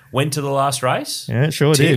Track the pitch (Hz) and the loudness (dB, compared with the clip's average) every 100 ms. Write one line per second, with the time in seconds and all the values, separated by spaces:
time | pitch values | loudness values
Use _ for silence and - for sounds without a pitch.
0 | - 127 147 151 143 139 139 131 127 175 | -6 -2 -2 -2 -4 0 -2 0 -2 -2
1 | 294 - - 113 151 139 147 151 156 | -4 -10 -4 0 0 2 2 4 4